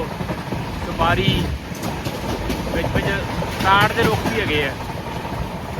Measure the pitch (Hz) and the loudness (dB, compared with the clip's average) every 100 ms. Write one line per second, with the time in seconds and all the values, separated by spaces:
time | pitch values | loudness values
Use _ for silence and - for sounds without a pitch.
0 | 156 - - - - - - - - - | -4 -4 -6 -6 -4 -4 -4 -4 -4 2
1 | 165 175 190 180 151 - - - - - | 4 4 4 4 2 -2 -6 -6 -4 -4
2 | - - - - - - - - - - | -4 -4 -4 -2 -2 -2 -2 -2 0 0
3 | - 196 - - - - 190 202 214 220 | 0 0 -2 -2 -2 2 6 6 6 4
4 | 220 214 - 226 180 151 139 131 - - | 4 4 2 0 2 2 0 -2 -6 -6
5 | - - - - - - - | -6 -6 -4 -4 -4 -6 -6